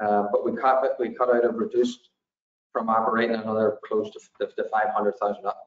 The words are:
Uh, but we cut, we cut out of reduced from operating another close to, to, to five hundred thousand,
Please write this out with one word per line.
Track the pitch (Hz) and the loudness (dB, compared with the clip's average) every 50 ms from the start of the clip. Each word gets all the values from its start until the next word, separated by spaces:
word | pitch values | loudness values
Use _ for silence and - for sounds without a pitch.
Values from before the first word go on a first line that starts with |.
| 110 | -2
Uh, | 104 104 104 101 101 - | 0 2 2 2 2 0
but | 131 - | 0 0
we | 117 113 | 0 -4
cut, | 117 131 131 131 131 135 131 - - | 0 2 2 4 4 2 0 0 -2
we | 117 110 | -4 -4
cut | 117 - 131 123 120 | -2 -2 2 2 4
out | 117 120 | 4 4
of | 120 117 | 2 0
reduced | 113 107 - - 120 175 247 - - _ _ _ _ _ _ _ _ _ _ _ _ _ _ - | 0 -4 -2 2 2 2 0 0 -8 _ _ _ _ _ _ _ _ _ _ _ _ _ _ -6
from | 123 113 113 | -4 0 2
operating | 110 110 110 113 113 113 113 113 113 | 2 2 2 2 2 2 2 2 0
another | 113 110 110 107 110 110 107 107 - - | -2 -2 -2 0 2 2 2 0 -2 -6
close | - 110 107 104 104 | -4 -2 -2 -2 -2
to, | - - - _ _ - | -6 -16 -20 _ _ -6
to, | 101 - - | -6 -6 -4
to | - 110 - | -6 -6 -2
five | - 107 107 107 107 | 0 0 0 0 0
hundred | 107 104 104 101 - | 0 0 0 -2 -2
thousand, | 104 104 104 - 98 101 - - - | -2 -4 -4 -4 -6 -6 -6 -8 -8